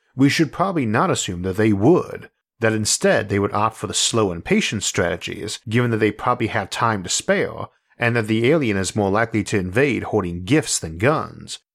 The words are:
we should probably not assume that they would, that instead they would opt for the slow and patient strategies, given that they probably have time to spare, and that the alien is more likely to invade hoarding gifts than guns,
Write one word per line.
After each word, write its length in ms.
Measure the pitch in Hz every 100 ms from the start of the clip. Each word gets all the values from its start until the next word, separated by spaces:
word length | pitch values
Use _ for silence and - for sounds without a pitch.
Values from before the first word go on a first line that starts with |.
| _ -
we 140 | 139
should 220 | - 160
probably 340 | - 190 170 117
not 240 | 117 175
assume 340 | 123 - 87
that 140 | 92 92
they 160 | 110
would, 560 | 101 113 170 - - - _ _ -
that 140 | 113
instead 560 | 110 107 - 196 143 104
they 100 | 101
would 140 | 101
opt 220 | 101 110 -
for 120 | 98
the 60 |
slow 380 | - - 117 101
and 140 | 85 -
patient 380 | 208 - 107
strategies, 760 | - - 87 85 - - 101 - -
given 240 | 113 120
that 60 | 110
they 140 | 107
probably 360 | 101 123 123 110
have 220 | 113 95
time 340 | - 117 107
to 60 | 90
spare, 580 | - - 196 95 - - _ _ -
and 180 | 120 117
that 120 | 107
the 220 | 110 120
alien 280 | 165 127 98
is 180 | 92 107
more 140 | 98
likely 340 | 101 113 110
to 140 | 95 104
invade 460 | 92 98 143 95
hoarding 400 | - 107 90 87 92
gifts 320 | 151 - -
than 200 | 82 82
guns, 640 | 117 151 87 82 - - _